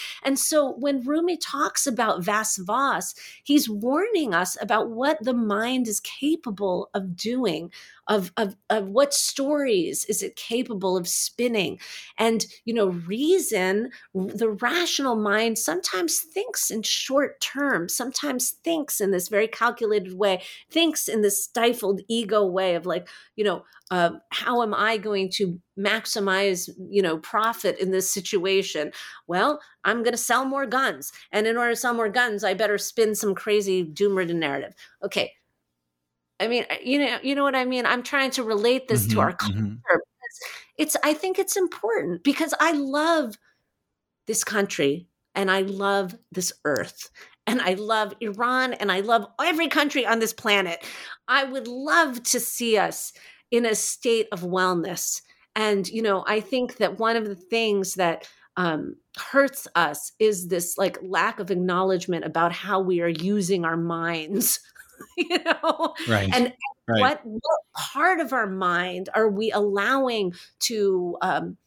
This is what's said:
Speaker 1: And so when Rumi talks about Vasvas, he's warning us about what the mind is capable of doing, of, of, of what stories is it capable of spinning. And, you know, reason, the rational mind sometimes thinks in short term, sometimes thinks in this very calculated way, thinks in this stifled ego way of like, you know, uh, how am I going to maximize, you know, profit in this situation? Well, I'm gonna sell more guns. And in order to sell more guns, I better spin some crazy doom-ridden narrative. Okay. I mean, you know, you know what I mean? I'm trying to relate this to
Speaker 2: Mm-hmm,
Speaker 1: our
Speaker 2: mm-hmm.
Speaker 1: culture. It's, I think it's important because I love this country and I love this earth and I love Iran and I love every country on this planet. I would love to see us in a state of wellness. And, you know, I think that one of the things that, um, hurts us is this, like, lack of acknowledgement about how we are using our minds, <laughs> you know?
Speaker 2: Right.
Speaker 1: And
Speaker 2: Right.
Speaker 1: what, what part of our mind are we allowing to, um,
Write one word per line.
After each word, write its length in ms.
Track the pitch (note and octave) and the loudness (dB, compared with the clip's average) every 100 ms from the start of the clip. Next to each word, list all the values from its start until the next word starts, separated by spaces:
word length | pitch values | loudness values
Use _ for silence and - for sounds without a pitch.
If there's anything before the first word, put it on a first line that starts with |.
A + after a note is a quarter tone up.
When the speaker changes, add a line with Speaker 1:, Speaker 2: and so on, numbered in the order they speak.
| - - | -12 -4
Speaker 1:
And 160 | C4+ C#4 | -2 0
so 340 | - D#4 C4+ | 2 2 2
when 300 | A#3 C#4+ C4+ | 0 -2 0
Rumi 340 | B3 D#4 F4 D#4+ | 0 0 0 -2
talks 500 | - C#4 - - C#4 | -4 -2 -2 0 -2
about 360 | A#3 A3 E3 | 0 0 2
Vasvas, 920 | E3+ G#3 G#3+ F#3+ F3+ A#3+ C4+ F3+ - - - - | 0 0 0 -4 -2 0 2 0 -4 -12 -20 -14
he's 260 | - C#4+ A3+ | 4 4 4
warning 640 | G#3 A#3+ D4+ A4+ G4 B3+ | -2 0 0 2 2 2
us 220 | E3+ F3+ - | 2 0 -4
about 300 | G#3 A3 A#3 | 0 0 0
what 320 | A3+ C#4 D#4 | 0 0 0
the 120 | A#3 | 0
mind 540 | A#3+ G#3+ G3+ A#3 B3+ A3 | 0 0 0 0 0 0
is 120 | G3+ | -4
capable 920 | - - C#4+ D#4+ A#3+ F#3+ G3 F3+ G3+ | -6 -4 0 0 -2 -2 0 -2 -2
of 220 | G3+ F#3+ F3 | -4 -4 -4
doing, 560 | A3 B3+ G#3+ D#3 E3+ - - - - | -2 0 0 -2 -6 -16 -20 -14 0
of, 260 | G#3 F3+ - | 0 0 -2
of, 200 | G3 - - | -4 -4 -4
of 180 | G#3+ G3 | -2 0
what 260 | A3 C#4+ | 2 4
stories 920 | - - - C4+ D4 C4+ F#3+ D#3+ - | 2 -2 -2 0 0 2 2 0 -4
is 180 | - G3+ | -4 -4
it 140 | G3 - | -4 -10
capable 600 | - A#3+ B3 G3+ F#3+ F#3 | -4 -4 -2 -2 0 0
of 120 | F3 | -2
spinning. 680 | - - - A#3+ A3 E3+ - - - - - | -2 -4 -2 0 0 0 -4 -14 -16 -14 0
And, 280 | A3+ A3+ - - | 2 2 -2 -8
you 100 | A3+ | -4
know, 140 | A3+ G3 | 0 0
reason, 1000 | F3 E3+ A3 D4+ F#4 - G3+ F#3 G#3 B3 - - | 0 -6 -2 4 4 2 0 2 2 -2 -8 -8
the 360 | F#3+ G3 G#3 A3+ | -4 -4 0 -2
rational 680 | G3+ A#3+ E4+ E4+ - C4+ A3+ | 0 0 0 0 0 0 2
mind 420 | G#3 G#3+ A3+ G#3+ | 2 2 2 0
sometimes 600 | - F4 - F#4 E4+ - | -2 -2 -2 -2 0 -2
thinks 500 | - F#4+ A#4+ - - | -2 -4 -4 -4 -4
in 120 | G#3+ | -2
short 580 | - - - C4+ B3+ - | -2 -2 2 2 2 -2
term, 480 | - C4+ C#4 F#3 F3 | -6 -2 0 0 -2
sometimes 600 | - B3+ - D4 B3 - | -4 -4 -4 -2 -2 -2
thinks 500 | - E4 E4 - - | -4 -2 -2 -2 0
in 100 | G3 | 2
this 180 | F3+ F3+ | 0 0
very 200 | G#3 A3 | 0 0
calculated 640 | - A#3 A#3+ G#3+ G#3 F3+ | 0 -2 0 0 0 0
way, 280 | F#3 G3+ F#3 - - - | 0 2 2 -4 -18 -2
thinks 380 | D#4+ E4 D#4 - | 2 2 2 -2
in 140 | A3 | 2
this 200 | G#3 - | 2 2
stifled 600 | - A#3 A#3+ A#3+ G3 F#3+ G#3 | -4 2 2 2 0 -2 -2
ego 360 | A#3 G#3 G#3+ | -2 2 2
way 300 | G3 F#3+ F#3 | 2 2 0
of 120 | E3+ F3+ | 0 -2
like, 220 | E3+ F3 - - - | -4 -6 -20 -16 -2
you 80 | |
know, 200 | G#3 F3 - - - | 0 0 -8 -20 -2
uh, 200 | F3+ E3+ E3 - | 2 2 0 -8
how 320 | - - A#3+ | -4 0 2
am 120 | A3 | 2
I 220 | E3+ G#3+ A3 | 2 0 0
going 340 | G#3+ G3+ F#3+ | -2 -2 -2
to 260 | - F#3 F3 _ G3 | 0 -2 -4 _ -2
maximize, 920 | G3+ A3 - A3 G3 F#3+ G3+ F3 - - F#3 | 0 0 -2 -2 0 2 2 0 -6 -12 0
you 140 | G3+ | 2
know, 160 | F3 D#3+ | 2 0
profit 600 | - G#3+ A3+ A3+ F#3+ - | -2 0 0 0 -2 0
in 120 | F#3+ | 0
this 200 | F#3+ F#3 | 0 0
situation? 840 | G3 F3 G3 F#3+ F#3+ F3 D#3 D3+ - - - - | -4 -2 0 2 2 0 -4 -6 -8 -16 -16 -4
Well, 340 | F3+ C4 D4 - _ | 2 2 0 -8 _
I'm 180 | F#3+ A#3 | -2 0
gonna 140 | A#3 A#3 | 0 -2
sell 280 | - A#3+ | 0 0
more 220 | C4+ C#4 B3 | 0 -2 -2
guns. 460 | B3+ B3+ C#3 - - - | 0 -2 -4 -12 -16 -4
And 160 | G#3 A3 | -2 0
in 100 | A#3+ | 2
order 140 | A#3+ | 0
to 60 | A3+ | 0
sell 180 | B3 | -2
more 140 | A#3 G#3+ | 0 0
guns, 340 | B3 A#3+ G3+ | 0 0 0
I 100 | G3 | -2
better 240 | F#3+ G#3+ G3+ | 0 0 0
spin 360 | - - A3 | -2 0 2
some 200 | G#3 G#3 | 2 -2
crazy 480 | F#3 G#3+ G#3 G3 F#3 | -2 2 2 2 0
doom-ridden 580 | D#3+ D3+ G3+ F#3+ E3+ E3+ | 0 0 2 2 0 0
narrative. 340 | D3+ C#3 - - - - | 0 -2 -6 -14 -20 -10
Okay. 300 | G3 F#3 - _ _ _ _ _ _ _ _ _ _ - | -4 -2 -2 _ _ _ _ _ _ _ _ _ _ -4
I 80 | A3 | 0
mean, 160 | A#3+ - D#3 | 0 -2 -6
you 160 | A#3+ C#4+ | 0 0
know, 200 | C4 A#3 | 2 0
you 120 | C4 | -2
know 100 | C#4 | 2
what 100 | C#4 | 2
I 120 | C4 B3+ | 2 0
mean? 200 | B3+ A#3 | 0 2
I'm 160 | B3 | 0
trying 280 | A#3+ C#4 C4 | 0 0 0
to 100 | C4 | 0
relate 460 | A3 G#3 A#3 C4 B3+ | 0 2 4 2 2
this 180 | G#3 G2+ | 0 2
to 80 | G#2+ | 4
Speaker 2:
Mm-hmm, 40 | |
Speaker 1:
our 120 | D3+ | 2
Speaker 2:
mm-hmm. 420 | F3 G#2 G2+ G#2 A2+ G3+ | 0 -2 -2 -2 -4 0
Speaker 1:
culture. 160 | F3 - _ - - - - - - | 0 0 _ -18 -14 -16 -16 -14 -4
It's, 200 | D4+ - | -2 0
I 100 | D4 | 0
think 240 | D4+ F#4+ F#4+ | 0 -2 -2
it's 180 | F#4+ G4 | -2 0
important 680 | F4 - A4+ G#4+ D#3+ F3 | -2 -2 -2 0 -2 0
because 300 | C#4+ C4+ E4 - | 0 0 -2 2
I 140 | D#4+ | 2
love 640 | D4 C4+ C#4+ E4 D#4+ A#3 - _ _ _ _ _ _ _ _ - | 2 0 0 2 2 0 -8 _ _ _ _ _ _ _ _ -4
this 160 | A3 | -4
country 640 | - G#3 G3+ - C#3 D#3+ - _ _ | 0 0 0 2 0 0 -8 _ _
and 160 | - G3 | -2 0
I 100 | F#3+ | 0
love 560 | G3 G3 G3 G3 F#3 A3+ _ | 0 -2 0 0 -2 -10 _
this 200 | F3+ F3 - | -6 -6 -4
earth 460 | D3 B2 - - - - - _ - | -2 0 -2 -10 -20 -20 -20 _ -2
and 140 | B3 | 0
I 140 | F#3 | 0
love 400 | F#3+ G#3+ A3 G3+ - | -2 0 0 0 -4
Iran 520 | A3 G3 A#3+ B3+ B3+ | -8 -2 0 2 0
and 180 | - G3 | -2 0
I 100 | F#3 | 0
love 260 | G#3+ A#3 G3 - | 4 2 2 -2
every 280 | E4 D#4+ D#4+ | 0 2 2
country 360 | D4+ C#4+ C#4+ | 2 2 0
on 140 | G#3+ A3+ | 2 2
this 140 | A3 | 0
planet. 520 | - A3 G3+ F3+ E3 - - - - - | -2 2 2 2 -4 -10 -14 -16 -14 0
I 160 | C#4 | 0
would 240 | C4+ C4 A#3 | 0 -6 -8
love 540 | B3 D4 E4 D4+ A#3+ | -8 2 2 2 0
to 160 | - A#3+ | 0 0
see 380 | A#3 - A#3 G#3 | -2 -2 2 4
us 340 | E3+ - - - - - - | 4 -2 -12 -14 -20 -20 0
in 160 | A#3+ A3+ | 2 2
a 80 | |
state 520 | G#3+ - - A#3+ A3+ G#3+ | 0 -2 -2 0 2 0
of 80 | F#3 | -4
wellness. 800 | F3 F#3 F#3 F3 D#3+ E3+ - - _ _ _ | -2 2 2 2 -2 -4 -4 -6 _ _ _
And, 320 | G#3+ G#3+ G3+ F#3 | -2 2 0 0
you 160 | A3 | -2
know, 220 | A3 F#3 - | 0 0 0
I 140 | G#3+ | -2
think 380 | G#3+ B3+ B3 - | 0 -2 -2 0
that 200 | F#3 F#3+ | -2 0
one 160 | A3+ | 0
of 120 | A#3 G#3+ | 0 -2
the 100 | F#3 | -8
things 580 | - A3+ A3 G3+ F#3 | -2 0 2 0 0
that, 340 | F3+ E3+ - - _ _ F#3+ | 0 0 0 -10 _ _ -2
um, 400 | F3 D#3 - - _ - | 0 0 -6 -12 _ -14
hurts 520 | - C#4 C#4 - - E3+ | 2 4 4 0 -2 2
us 340 | D#3 D3 - - | 2 0 -10 2
is 300 | A3 F#3 F3 | 2 2 -2
this, 280 | F3+ F3 - | -2 -2 0
like, 220 | F#3+ - | 0 0
lack 360 | F#3 E3+ G#3 A3+ | -2 0 0 -2
of 140 | F#3 | -2
acknowledgement 720 | F3+ F3+ F3+ F#3+ F3+ F3+ E3+ | 0 2 2 2 0 0 -4
about 260 | D#3+ E3 E3+ | -2 2 2
how 300 | F3 F#3+ G3 | 0 -2 0
we 200 | F#3 F3 | 2 2
are 80 | E3+ | 0
using 560 | D#3+ F#3 G#3 F3+ F#3+ | 0 0 0 0 0
our 120 | E3 E3 | 0 0
minds, 800 | E3+ E3 E3 E3 D#3 G3+ - - - - - | -2 -2 -2 -4 -4 -2 0 -2 -6 -20 -20
<laughs> 260 | - - F4 | -20 -12 -6
you 220 | E4+ F4 | -2 0
know? 500 | E4 E4 E4 D#4+ D#4+ D#4+ D#4+ | 0 0 0 0 -4 -4 0
Speaker 2:
Right. 220 | G#2 - | 2 4
Speaker 1:
And 180 | B3 A#3+ - G5+ - - | 2 2 -2 -12 -10 0
Speaker 2:
Right. 140 | A3 | 4
Speaker 1:
what, 200 | B3+ D4+ | 4 2
what 360 | A3 A3 D5+ D#4 - - | -6 -6 -2 -2 -2 -10
part 440 | - C#4 F4 E4+ | -6 2 2 2
of 120 | C#4 | 0
our 140 | B3+ G#3 | 0 0
mind 640 | F#3+ F3+ F3 F3+ F3+ F#3 | 0 0 2 -2 -4 -2
are 140 | G#3+ A3 | 2 2
we 200 | G3 A3 | 2 0
allowing 800 | G#3 G#3 G3 G#3+ C4+ B3+ A3 F#3 F3+ - - | 2 2 2 2 2 2 0 -2 -4 -18 -6
to, 560 | - A3 G3 F#3 F3 - | -4 2 2 2 0 -2
um, 340 | - D3+ F3 - | 0 0 -2 -10